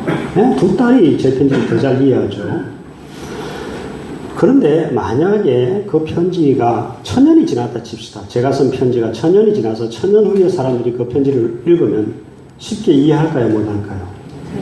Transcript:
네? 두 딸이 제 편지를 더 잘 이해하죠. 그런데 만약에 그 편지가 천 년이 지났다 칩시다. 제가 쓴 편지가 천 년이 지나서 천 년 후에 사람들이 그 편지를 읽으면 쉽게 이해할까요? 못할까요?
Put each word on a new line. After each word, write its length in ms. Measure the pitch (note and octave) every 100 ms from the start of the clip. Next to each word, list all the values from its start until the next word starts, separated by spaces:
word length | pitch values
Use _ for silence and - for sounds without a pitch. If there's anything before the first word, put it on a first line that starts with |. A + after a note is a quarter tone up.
| - E3 - F3+
네? 200 | B3+ -
두 200 | F#3 -
딸이 420 | A#3+ B3+ D3+ -
제 180 | C3 C3
편지를 300 | C#3 B2 A2+
더 120 | A2+
잘 220 | C3+ B2+
이해하죠. 420 | C#3 A#2 A2 G2+ F#2+ - - - - - - - - - - - - - - - - - - -
그런데 520 | F3 C4+ D3+ D#3+ D#3+
만약에 920 | A#2 G2 A#2+ F3+ G#3 E3+ B2 B2 G3+ G3+
그 160 | D#3
편지가 920 | D#3+ E3 F3+ E3+ C#3+ A#2+ A#2 A2 - -
천 220 | - B3+
년이 200 | D4+ D#4+
지났다 380 | - A#2+ A#2+ A2
칩시다. 380 | - A2+ - G#2 G2
제가 240 | B2 C3+
쓴 180 | C3+ B2+
편지가 400 | - B2 A#2 A2
천 220 | - D#3+
년이 200 | G3 A3
지나서 360 | - A2+ A2+ A2+
천 240 | - F#3
년 140 | G#3 F#3+
후에 220 | G3 F3
사람들이 440 | E3 C3 A#2+ A#2+ A#2+
그 120 | A#2
편지를 540 | D3 C3+ B2+ A2+ - E3+
읽으면 480 | E3+ A2 G#2+ G#2+ - - - - -
쉽게 340 | - G#3+ -
이해할까요? 560 | C#3 D3+ D3 D#3+ C#3 A2
못할까요? 520 | G#2+ G#2 G2+ G2+ F#2+ F2+ - - - - -